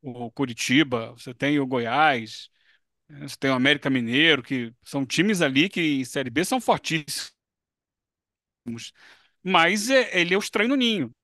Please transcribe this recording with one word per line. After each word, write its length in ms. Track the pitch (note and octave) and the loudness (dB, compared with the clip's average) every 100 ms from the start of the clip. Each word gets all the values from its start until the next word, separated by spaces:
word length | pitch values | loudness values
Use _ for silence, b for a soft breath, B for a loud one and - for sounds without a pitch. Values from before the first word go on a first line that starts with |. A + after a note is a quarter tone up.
o 280 | C#3+ A#2+ A#2+ | -14 -12 -12
Coritiba, 800 | - C3+ A#2 - B2+ D#3 B2 A2+ | -6 -6 -4 0 2 2 -2 -6
você 200 | A#2+ - | -14 -18
tem 260 | B2 C#3 D3 | -6 -2 0
o 60 | C3+ | 0
Goiás, 840 | C3 A#2 B2+ D#3 C3 A2 - - _ _ _ _ _ _ | -2 -2 2 2 2 -4 -14 -18 _ _ _ _ _ _
né? 200 | C#3+ C#3+ | -16 -16
Você 80 | - | -4
tem 120 | C#3 | 0
o 40 | |
América 340 | C3 C3 C#3+ D3 | 2 2 2 0
Mineiro, 540 | C3 A#2 B2+ D#3+ D3 | -2 0 2 4 4
que 320 | A#2+ C3+ A#2 A#2 | 0 -6 -6 -12
são 240 | - C#3+ C3+ | -8 -6 -4
times 340 | - F#3+ G3+ | 0 0 2
ali 280 | D3+ C3 F3+ | 2 2 2
que 320 | F#3 E3 C#3 | 0 -2 -2
em 40 | |
Série 260 | B2+ - B2+ | -4 -6 -4
B 140 | A#2+ | -2
são 160 | F3+ B3+ | -2 -2
fortíssimos. 720 | A3+ F#3 - D#3+ D3 - - _ _ _ _ _ _ _ _ _ _ _ _ _ - A#2 - _ b b b b | 0 -2 0 -4 -4 -10 -10 _ _ _ _ _ _ _ _ _ _ _ _ _ -14 -12 -14 _ b b b b
Mas 460 | F3+ F#3 E3 G#3 G#3 | 0 4 4 2 2
é, 300 | C4+ A#3 F#3 | 2 2 0
ele 160 | E3+ | 2
é 20 | F#3+ | 0
o 40 | |
estranho 300 | G3+ A3 A3+ | 0 -2 0
no 60 | C#4 | 2
ninho. 340 | A#3+ G#3+ E3+ - | 0 0 -4 -8